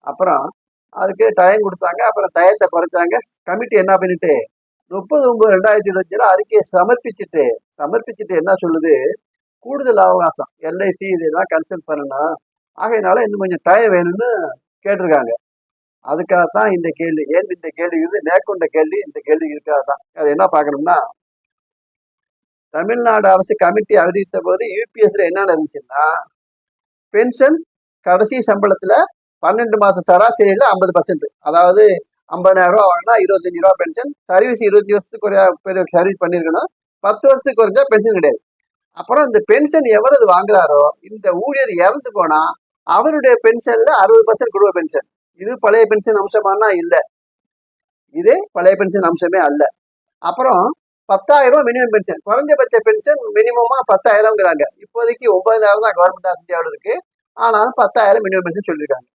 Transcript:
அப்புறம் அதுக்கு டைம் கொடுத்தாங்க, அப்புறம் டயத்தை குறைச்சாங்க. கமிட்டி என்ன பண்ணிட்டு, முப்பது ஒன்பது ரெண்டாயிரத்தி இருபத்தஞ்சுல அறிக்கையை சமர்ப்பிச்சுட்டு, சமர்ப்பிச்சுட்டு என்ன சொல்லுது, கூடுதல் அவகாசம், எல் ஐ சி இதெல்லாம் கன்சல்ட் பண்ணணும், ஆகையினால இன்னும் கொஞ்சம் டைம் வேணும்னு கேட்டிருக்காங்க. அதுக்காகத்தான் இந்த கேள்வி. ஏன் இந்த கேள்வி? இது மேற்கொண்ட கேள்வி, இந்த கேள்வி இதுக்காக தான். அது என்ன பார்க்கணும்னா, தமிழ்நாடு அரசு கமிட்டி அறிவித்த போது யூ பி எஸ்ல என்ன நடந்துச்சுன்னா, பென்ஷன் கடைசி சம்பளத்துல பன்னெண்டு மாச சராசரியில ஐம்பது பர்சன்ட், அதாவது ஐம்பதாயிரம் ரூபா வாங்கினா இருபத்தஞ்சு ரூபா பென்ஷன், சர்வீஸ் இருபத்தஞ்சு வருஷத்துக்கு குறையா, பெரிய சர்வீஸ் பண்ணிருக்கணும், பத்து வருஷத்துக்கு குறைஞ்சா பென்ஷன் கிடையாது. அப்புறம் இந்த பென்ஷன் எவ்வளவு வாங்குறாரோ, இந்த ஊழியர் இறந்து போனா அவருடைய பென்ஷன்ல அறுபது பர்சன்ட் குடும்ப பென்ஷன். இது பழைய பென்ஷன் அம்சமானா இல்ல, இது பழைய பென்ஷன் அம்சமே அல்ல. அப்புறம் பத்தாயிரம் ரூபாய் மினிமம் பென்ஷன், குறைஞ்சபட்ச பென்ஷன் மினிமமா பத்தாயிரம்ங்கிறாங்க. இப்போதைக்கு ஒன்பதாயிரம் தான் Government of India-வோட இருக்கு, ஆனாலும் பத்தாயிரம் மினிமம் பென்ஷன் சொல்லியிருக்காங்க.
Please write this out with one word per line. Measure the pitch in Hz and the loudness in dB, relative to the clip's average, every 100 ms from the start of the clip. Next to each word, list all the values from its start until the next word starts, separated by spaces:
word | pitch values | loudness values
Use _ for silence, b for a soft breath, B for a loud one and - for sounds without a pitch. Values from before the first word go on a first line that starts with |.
| - | -12
அப்புறம் | 135 190 143 147 _ _ _ _ | -6 -2 -2 -4 _ _ _ _
அதுக்கு | 185 196 190 220 214 | -8 -6 0 0 4
டைம் | 185 214 202 | 2 2 -2
கொடுத்தாங்க, | 180 180 180 214 | -4 -6 -2 -2
அப்புறம் | 208 190 - | -2 -4 2
டயத்தை | 180 208 185 | 2 2 0
குறைச்சாங்க. | 170 170 175 170 226 - _ | -2 -2 -2 -2 -4 -8 _
கமிட்டி | - 190 240 214 | -10 -8 -2 0
என்ன | 185 190 | 2 0
பண்ணிட்டு, | 185 175 175 139 113 _ _ _ _ | 0 -2 0 -2 -2 _ _ _ _
முப்பது | 190 190 302 262 | -14 -2 0 0
ஒன்பது | 233 220 | 2 2
ரெண்டாயிரத்தி | 190 214 208 196 | 2 2 0 0
இருபத்தஞ்சுல | 190 180 196 233 | -4 -4 0 2
அறிக்கையை | 190 214 214 - | 2 2 -2 0
சமர்ப்பிச்சுட்டு, | 185 190 240 240 202 202 160 131 - _ _ | 0 2 0 -4 -14 -8 -2 -2 -2 _ _
சமர்ப்பிச்சுட்டு | 147 226 233 214 214 180 | -6 -6 -6 -14 -4 -2
என்ன | 170 185 | 0 -2
சொல்லுது, | 180 160 160 139 135 202 _ _ _ _ 233 | -2 -2 0 0 0 -6 _ _ _ _ -12
கூடுதல் | 277 254 214 190 | -6 0 2 4
அவகாசம், | 185 170 - 135 _ | 2 0 -4 -14 _
எல் | 160 180 | -12 -6
ஐ | 196 | -6
சி | - 196 | -6 -6
இதெல்லாம் | 180 160 160 185 | -4 -2 -4 -4
கன்சல்ட் | 160 160 180 - | -4 -6 -14 -8
பண்ணணும், | 151 139 135 151 160 _ _ _ - | -8 -6 -6 -6 -6 _ _ _ -10
ஆகையினால | 208 226 185 190 | -4 -2 0 0
இன்னும் | 220 202 | 0 -4
கொஞ்சம் | 190 175 - | -6 -4 2
டைம் | 196 226 | 2 4
வேணும்னு | 180 170 185 240 214 160 - _ _ | 2 0 -2 -4 -4 -6 -12 _ _
கேட்டிருக்காங்க. | 196 202 180 151 117 117 _ _ _ _ _ _ | -6 -4 0 0 0 -8 _ _ _ _ _ _
அதுக்காகத்தான் | - 151 170 180 170 208 214 | -8 -6 0 0 0 0 -2
இந்த | 180 165 160 | -2 -4 -6
கேள்வி. | 165 156 139 | -6 -4 -2
ஏன் | 170 202 | -2 -2
இந்த | 175 165 | -10 -12
கேள்வி? | 156 175 165 | -8 -4 -4
இது | 165 202 | -4 -4
மேற்கொண்ட | 151 180 - 190 165 | -2 -2 -2 -6 -2
கேள்வி, | 156 156 196 170 | 0 -2 -4 -8
இந்த | 156 | -12
கேள்வி | 143 156 160 | -4 -2 -2
இதுக்காக | 147 151 147 135 | -10 -4 -4 -2
தான். | 135 _ | -8 _
அது | - 151 | -6 -4
என்ன | 147 185 | 0 0
பார்க்கணும்னா, | 156 147 143 160 170 120 - _ _ _ _ _ _ _ _ _ _ _ _ _ _ _ | 0 -2 -4 0 0 -2 -14 _ _ _ _ _ _ _ _ _ _ _ _ _ _ _
தமிழ்நாடு | 151 190 240 240 214 202 | -8 -4 -2 0 2 4
அரசு | 190 190 | 2 2
கமிட்டி | 214 175 208 208 208 | 0 0 0 0 2
அறிவித்த | 170 185 190 190 175 | 2 -2 -4 -6 -4
போது | 185 - | -4 -4
யூ | 190 233 | -8 -10
பி | 233 | 0
எஸ்ல | 214 202 | 0 0
என்ன | 170 185 | -2 -2
நடந்துச்சுன்னா, | 196 160 151 143 - 139 156 165 - _ _ _ _ _ _ _ _ | -2 -2 -4 -10 -10 -2 -2 -2 -10 _ _ _ _ _ _ _ _
பென்ஷன் | 208 240 247 277 320 - _ _ _ - | -2 -2 2 0 0 -6 _ _ _ -2
கடைசி | 185 214 254 226 | 0 0 -2 -2
சம்பளத்துல | 202 202 190 185 294 339 _ _ _ | 0 0 0 0 0 0 _ _ _
பன்னெண்டு | 160 214 233 214 | -2 -2 -2 2
மாச | 202 180 170 | 2 0 2
சராசரியில | 180 226 233 208 196 262 | 4 4 4 2 4 2
ஐம்பது | 190 185 175 | 2 0 0
பர்சன்ட், | 151 156 - _ 147 | -2 -6 -6 _ -2
அதாவது | 170 180 190 214 180 - _ _ | 2 4 6 4 2 -6 _ _
ஐம்பதாயிரம் | 170 185 190 180 | -2 2 4 2
ரூபா | 208 196 | 4 2
வாங்கினா | 175 214 226 | 2 0 0
இருபத்தஞ்சு | 190 190 180 170 | 2 -2 -4 0
ரூபா | 190 190 | 0 2
பென்ஷன், | 170 160 277 294 | -4 -8 -10 -12
சர்வீஸ் | - 185 247 233 | -2 0 0 0
இருபத்தஞ்சு | 220 208 196 208 | 2 0 0 -4
வருஷத்துக்கு | - 226 208 | -4 -8 -2
குறையா, | 196 190 165 | 2 2 0
பெரிய | 196 190 180 175 | -6 -6 -2 0
சர்வீஸ் | 185 196 | 0 -2
பண்ணிருக்கணும், | 175 175 165 170 339 _ _ _ | -4 -2 -2 -4 -6 _ _ _
பத்து | 196 214 277 | -4 0 2
வருஷத்துக்கு | 269 277 226 | 2 0 0
குறைஞ்சா | 214 208 277 | 0 2 2
பென்ஷன் | 214 220 196 | 2 2 2
கிடையாது. | 151 117 _ _ _ _ _ - | 0 0 _ _ _ _ _ -20
அப்புறம் | 170 262 285 | -2 0 2
இந்த | 214 214 | 0 2
பென்ஷன் | 240 294 320 254 208 | 2 2 0 2 2
எவ்வளவு | 240 285 214 | 4 4 4
வாங்குறாரோ, | 180 202 208 160 147 147 - 190 | 4 4 2 4 4 2 0 -16
இந்த | 214 190 175 240 | -6 -4 -2 -4
ஊழியர் | 269 262 175 | -2 -2 2
இறந்து | 180 277 254 | 0 0 -8
போனா | 202 165 156 160 175 _ _ - | -4 0 0 -2 -6 _ _ -2
அவருடைய | 180 277 302 254 240 | 0 0 2 2 4
பென்ஷன்ல | 226 233 262 233 466 269 | 2 0 -2 0 2 2
அறுபது | 196 226 - | 4 6 4
பர்சன்ட் | - 440 196 | 0 -2 0
குடும்ப | 202 180 | 0 0
பென்ஷன். | 160 143 - _ _ _ | -4 -6 -8 _ _ _
இது | 196 247 | -12 -2
பழைய | 220 220 214 | 2 4 2
பென்ஷன் | 214 196 214 | 2 0 -2
அம்சமானா | 202 220 196 196 214 185 | 0 -2 0 0 0 0
இல்ல, | 170 170 - _ _ _ _ _ _ _ _ _ _ | 0 0 -2 _ _ _ _ _ _ _ _ _ _
இது | 156 185 330 415 | -2 2 2 -2
பழைய | - 185 196 | 0 0 2
பென்ஷன் | 196 196 175 | 0 0 -2
அம்சமே | 165 175 185 151 | -2 -2 0 0
அல்ல. | 147 143 _ _ _ _ _ | 0 -2 _ _ _ _ _
அப்புறம் | 170 180 262 190 214 320 _ _ - | -10 -2 0 2 0 -4 _ _ -4
பத்தாயிரம் | 190 - 285 262 | -4 2 4 4
ரூபாய் | 294 247 | 2 2
மினிமம் | 240 247 | 0 0
பென்ஷன், | 214 190 165 | 0 -2 -10
குறைஞ்சபட்ச | - 233 294 294 508 233 440 | -4 -4 0 0 2 2 2
பென்ஷன் | 427 349 294 440 | 0 0 -2 -2
மினிமமா | - 466 339 233 269 254 | 0 0 2 0 0 0
பத்தாயிரம்ங்கிறாங்க. | 214 247 208 220 214 185 160 185 _ | 2 4 4 2 2 0 0 -4 _
இப்போதைக்கு | - 233 233 240 247 | -14 -6 -4 -2 0
ஒன்பதாயிரம் | 185 190 226 214 208 | 0 2 0 2 0
தான் | 220 175 | 0 2
Government | 180 185 185 | 0 0 -8
of | 175 | -8
India-வோட | _ 170 160 | _ -8 -6
இருக்கு, | 147 196 302 _ _ _ - | -10 -8 -8 _ _ _ -4
ஆனாலும் | 226 214 233 247 | -2 0 0 0
பத்தாயிரம் | 214 240 208 214 | 0 2 2 2
மினிமம் | 202 190 175 | 0 -4 -4
பென்ஷன் | 170 196 | -8 -8
சொல்லியிருக்காங்க. | 156 147 131 123 | -8 -6 -8 _